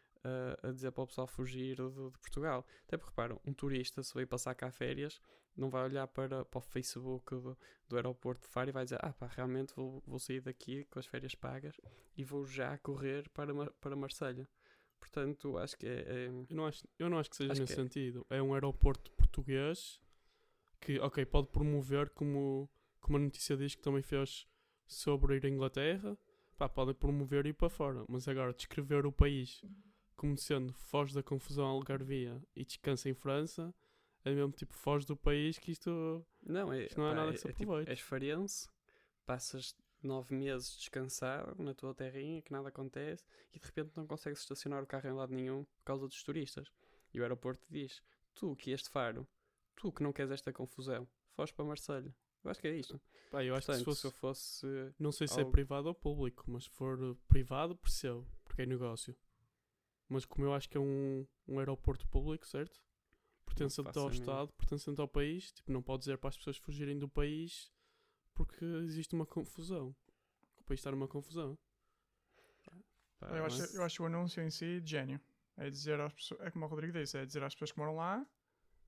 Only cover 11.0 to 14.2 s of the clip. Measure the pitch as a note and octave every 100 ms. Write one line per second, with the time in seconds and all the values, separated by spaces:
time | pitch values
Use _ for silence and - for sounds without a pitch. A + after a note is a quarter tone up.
11 | B2+ B2+ C3 - C3+ C3 D3 - - -
12 | - - C3+ C#3+ C#3 C3+ C3 C#3+ - C#3
13 | C3+ C#3 D3 - D3 C#3+ D3 - C#3+ C#3
14 | C3+ -